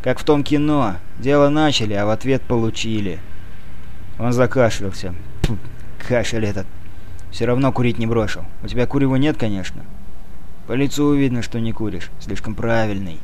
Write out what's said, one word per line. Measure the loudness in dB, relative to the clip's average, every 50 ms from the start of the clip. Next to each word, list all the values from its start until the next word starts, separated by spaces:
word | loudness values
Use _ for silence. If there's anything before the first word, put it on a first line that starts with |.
| 0
Как | -2 -2 0
в | 2
том | 2 2 2 2
кино. | 0 0 0 2 2 2 2 0 0 -2 -4 -4 -4 -4
Дело | -2 0 2 4 4 4 4
начали, | 4 2 2 2 2 0 0 0 0
а | 0 0
в | 0
ответ | 0 0 0 0 0 0 0
получили. | 0 0 0 0 0 -2 -2 -2 -2 0 0 -2 -2 -4 -4 -4 -4 -4 -4 -2 -4 -4 -4 -4 -2 -2 -2 -2 -2 -4 -4 -2 -2 -2 -2
Он | 0 0 2
закашлялся. | 2 2 2 4 4 4 4 4 2 0 0 -2 -2 -2 -2 -2 -4 -4 -4 0 2
Пф, | 2 2 2 0 0 -2 -4 -4 -4 -2 -2 -2 0
кашель | 0 0 2 2 0 0 0 0
этот. | 0 0 -2 -2 -2 -2 -2 -2 -2 -2 -2 -4 -4 -4 -4 -4 -4
Все | -2 -2 0
равно | 2 2 2 2 2
курить | 2 2 2 2 2
не | 0 0
брошу. | 2 2 2 2 0 0 -2 -2 -2 -2 -2 -4
У |
тебя | -2 2 2 2
курева | 2 4 2 2 4 4
нет, | 4 4 2 2
конечно? | 2 0 0 0 -2 -2 -4 -4 -4 -4 -4 -4 -4 -2 -2 -2 -2 -2 -2 -4 -4 -2 -2 -4 -6 -4
По | -2 0
лицу | 0 0 2 2 2 2 2 4
видно, | 4 2 2 0 0
что | -2 -2 -2 -2
не | 0 0
куришь. | 0 0 0 -2 0 -2 -2 -2 -2 -4
Слишком | -4 -2 -2 0 0 0 -2
правильный. | -2 0 0 2 2 2 0 0 -2 -4 -4 -4 -4